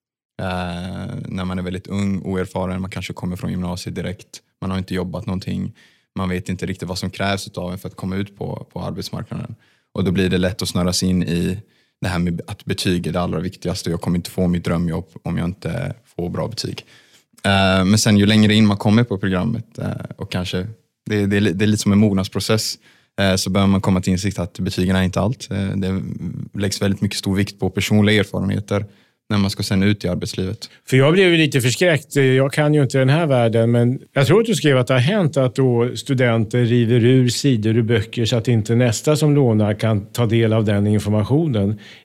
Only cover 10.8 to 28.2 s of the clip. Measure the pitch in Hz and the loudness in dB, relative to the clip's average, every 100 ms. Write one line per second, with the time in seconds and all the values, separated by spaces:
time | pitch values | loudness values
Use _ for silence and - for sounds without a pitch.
10.8 | 90 87 92 92 85 85 87 95 - _ | -2 0 0 0 0 -2 -2 -4 -10 _
11.8 | _ _ 92 87 87 85 - 104 - 98 | _ _ -4 -2 -2 -4 -8 -12 -8 -4
12.8 | 101 87 85 90 87 87 90 - 87 90 | -2 -2 -2 -4 -2 -4 -6 -8 -8 -6
13.8 | - 85 - 87 - - 90 87 87 85 | -4 -4 -2 -2 -4 -2 0 0 -2 -2
14.8 | 85 82 - - - 87 90 95 - 85 | -2 -4 -8 -12 -6 -4 -4 -6 -8 -6
15.8 | 92 104 _ - 87 90 80 - - - | -8 -10 _ -10 -8 -6 -6 -6 -10 -10
16.8 | - - _ _ _ _ 98 98 95 95 | -16 -20 _ _ _ _ 0 2 4 4
17.8 | 92 110 117 104 101 110 107 107 104 101 | 4 4 4 4 6 6 6 6 4 4
18.8 | 110 107 120 98 98 92 90 - - - | 4 4 2 -2 0 0 0 -4 -8 -8
19.8 | - - - - 98 92 90 90 98 110 | -8 -8 -12 -12 -8 -6 -4 -4 -6 -12
20.8 | _ _ - 107 101 101 104 90 107 104 | _ _ -2 0 2 2 2 2 2 2
21.8 | 107 101 110 98 92 101 - 110 - - | 2 4 4 2 -2 -4 0 0 -2 -10
22.8 | _ _ _ - 98 92 98 95 98 98 | _ _ _ -2 0 2 0 2 4 2
23.8 | 104 92 92 90 98 - 85 - 95 - | 2 0 2 0 -2 -4 -8 -6 -4 0
24.8 | 95 92 92 92 98 135 - 98 98 98 | 0 2 0 0 -2 -4 -8 -6 -4 -4
25.8 | 95 95 - - 87 - - - 101 - | -4 -4 -6 -8 -8 -10 -10 -6 -4 -2
26.8 | 101 95 104 - 101 95 98 - 92 101 | -2 0 -2 -2 -2 0 -2 -4 -4 -4
27.8 | 98 107 104 107 | 0 2 4 2